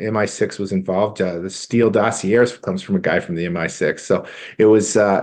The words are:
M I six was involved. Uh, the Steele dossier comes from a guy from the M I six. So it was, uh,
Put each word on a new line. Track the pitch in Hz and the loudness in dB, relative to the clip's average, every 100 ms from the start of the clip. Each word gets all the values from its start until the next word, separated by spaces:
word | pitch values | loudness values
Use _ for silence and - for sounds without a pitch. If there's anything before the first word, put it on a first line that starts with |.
M | 107 110 | -4 -2
I | |
six | 101 - 101 - | -2 -2 -4 -4
was | 98 | -4
involved. | 95 92 92 - - | -2 -2 0 0 -2
Uh, | 92 85 | -4 -4
the | 92 | -8
Steele | - - 117 113 | -10 -2 2 4
dossier | 107 110 110 95 113 120 - | 4 2 0 2 2 2 0
comes | - 92 | -6 -6
from | - 92 | -2 -2
a | |
guy | 85 87 | 0 -2
from | - | -2
the | 82 | -4
M | 87 | -4
I | 85 82 | -4 -4
six. | - 78 73 - | -2 -2 -2 -2
So | 92 - - - - | -2 -2 -16 -8 2
it | |
was, | 107 110 98 113 | 6 6 4 2
uh, | 104 95 | 4 2